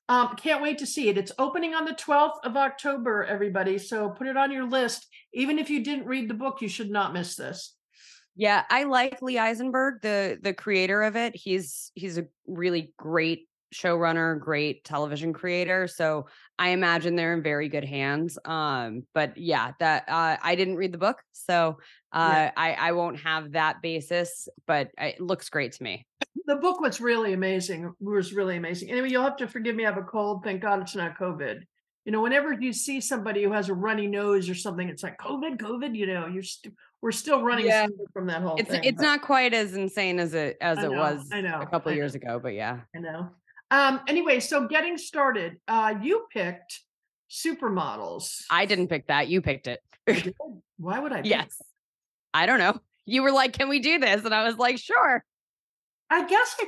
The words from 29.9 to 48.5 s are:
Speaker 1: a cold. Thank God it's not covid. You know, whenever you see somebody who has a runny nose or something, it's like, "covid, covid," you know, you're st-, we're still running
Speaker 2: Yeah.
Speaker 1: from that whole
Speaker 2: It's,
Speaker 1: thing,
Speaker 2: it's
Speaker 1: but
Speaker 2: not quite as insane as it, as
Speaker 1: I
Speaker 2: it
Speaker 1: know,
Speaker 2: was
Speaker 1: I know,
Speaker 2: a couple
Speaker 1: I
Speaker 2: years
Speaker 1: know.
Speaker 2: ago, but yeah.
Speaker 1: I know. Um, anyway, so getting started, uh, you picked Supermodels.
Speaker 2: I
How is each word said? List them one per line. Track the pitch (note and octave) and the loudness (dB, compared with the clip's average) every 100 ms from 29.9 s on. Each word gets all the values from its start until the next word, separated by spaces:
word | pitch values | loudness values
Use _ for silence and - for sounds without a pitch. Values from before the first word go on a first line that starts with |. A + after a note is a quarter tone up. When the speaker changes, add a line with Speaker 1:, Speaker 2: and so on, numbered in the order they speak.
| G3 | 0
Speaker 1:
a | |
cold. | F#3 A3 G#3 F#3+ | -4 -2 -2 -2
Thank | G#3+ F#3+ | -4 -2
God | G#3 G3 | 0 0
it's | F3+ | -2
not | G3+ E3 D#3+ | -4 -6 -4
covid. | F3+ D3+ C3 G#2 - _ _ _ | -6 -4 -6 -8 -12 _ _ _
You | - | -4
know, | A3 | 0
whenever | A#3 C#4+ D4 | 4 4 2
you | A3+ B3+ | -2 -2
see | - - C4+ | -2 -4 -4
somebody | - B3 G#3 G3+ | -2 -4 -2 2
who | G3+ | 2
has | G#3 F#3 | 2 0
a | |
runny | F3+ G#3+ G#3 G3+ | -2 0 0 0
nose | G3+ G#3 G3+ F3+ | 0 4 2 2
or | |
something, | F3+ G#3 F3 F3+ | -4 -4 -4 -6
it's | C#3+ | -6
like, | F#3+ - | -10 -10
"covid, | B3+ C#4 D#4 B3+ | -8 -4 -4 -6
covid," | A3 A#3+ C#4 | -6 -6 -4
you | A3 F#3+ | -2 -2
know, | F3+ | -2
you're | E3 F#3 | -4 -6
st-, | F#3 - G#3+ - _ - | -8 -14 -16 -20 _ -6
we're | A3+ | -4
still | A3 D4+ C4+ | -2 2 2
running | A#3 A#3 A3 | 4 2 4
Speaker 2:
Yeah. | A3 G#3 G3 G3+ | 4 2 -2 -10
Speaker 1:
from | G3 | -6
that | F#3 E3 | -4 -2
whole | F3+ | -2
Speaker 2:
It's, | D#3+ - | -2 -2
Speaker 1:
thing, | E3+ | 2
Speaker 2:
it's | C4+ A3 | 2 4
Speaker 1:
but | |
Speaker 2:
not | D4+ D4 | 4 2
quite | C#4+ C4 B3 | 4 4 6
as | A3+ G#3 | 4 0
insane | G3 G3 G#3 F#3 F3+ | -2 -2 0 0 0
as | E3+ | 0
it, | D#3+ C#3+ - | 0 -2 0
as | E3+ D#3+ | 0 0
Speaker 1:
I | |
Speaker 2:
it | D#3 | 0
Speaker 1:
know, | C3+ | 2
Speaker 2:
was | D3+ D3 C#3 | 2 0 -4
Speaker 1:
I | G#3 | -4
know, | F#3 D#3 | -2 -4
Speaker 2:
a | D3+ | -2
couple | E3+ D#3+ | -2 0
Speaker 1:
I | |
Speaker 2:
years | D3 C#3+ | 0 -2
Speaker 1:
know. | C3 | -4
Speaker 2:
ago, | B2 A#2+ | -6 -6
but | B2 | -4
yeah. | G#2 A2 B2 - | -4 -4 -6 -10
Speaker 1:
I | E3 | -12
know. | E3 D#3+ F3 - _ - - | -8 -8 -8 -12 _ -10 2
Um, | C4+ C4+ C4 C#4 | 4 4 2 0
anyway, | D#4+ E4 B3+ | 2 4 2
so | - C#4+ A#3+ | 2 0 2
getting | D#4 E4+ E4 | 0 0 -4
started, | - D#4 C4+ A3+ E3+ E3+ - | -4 0 2 2 -4 -8 0
uh, | A3+ A3 G#3 | 2 2 0
you | C4 A4+ A4+ | 0 0 0
picked | A3 F3 F3 - - _ _ _ _ - | -4 -4 -4 -14 -18 _ _ _ _ -16
Supermodels. | - E4 C#4+ A#3+ F#3 C#3+ G#2+ F2 F2 - - | -6 -4 -2 -2 -2 -2 -6 -8 -8 -10 -8
Speaker 2:
I | - | 0